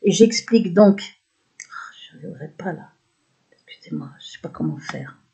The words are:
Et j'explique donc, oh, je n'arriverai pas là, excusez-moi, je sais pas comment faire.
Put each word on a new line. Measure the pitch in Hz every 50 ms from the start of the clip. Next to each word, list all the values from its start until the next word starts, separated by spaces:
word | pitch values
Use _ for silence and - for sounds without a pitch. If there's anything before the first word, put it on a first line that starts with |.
Et | - 208
j'explique | 185 - 220 226 - - - - 233 226 185 180
donc, | 170 190 214 202 196 202 - - - _ _ _ _ _ _ _ _ _
oh, | - _ - - - - - -
je | - - _
n'arriverai | - 143 180 180 - 151 156
pas | - _ 190 196
là, | 165 147 - - _ _ _ _ _ _ _ _ _ _ _ _
excusez-moi, | _ _ _ _ - _ _ - - 151 139 139 139 -
je | - -
sais | - -
pas | - 165
comment | - - 156 156 151 151
faire. | - - - 135 139 135 - _ _ _